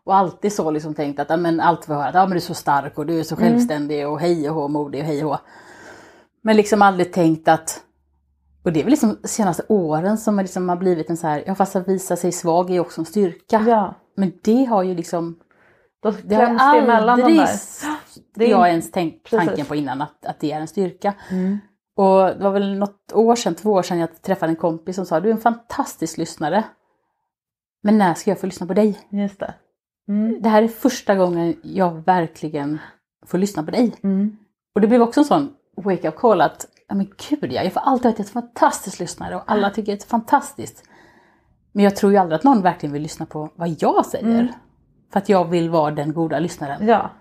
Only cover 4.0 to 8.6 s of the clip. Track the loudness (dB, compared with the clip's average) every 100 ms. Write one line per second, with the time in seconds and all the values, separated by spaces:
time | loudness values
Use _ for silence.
4 | -4 -2 0 0 -2 -4 -4 -4 -4 -6
5 | -4 -4 -4 -6 -8 -20 -20 -20 -20 -20
6 | -20 -20 _ _ 2 2 4 4 4 4
7 | 0 2 2 2 2 2 0 -12 -16 _
8 | _ _ _ _ _ _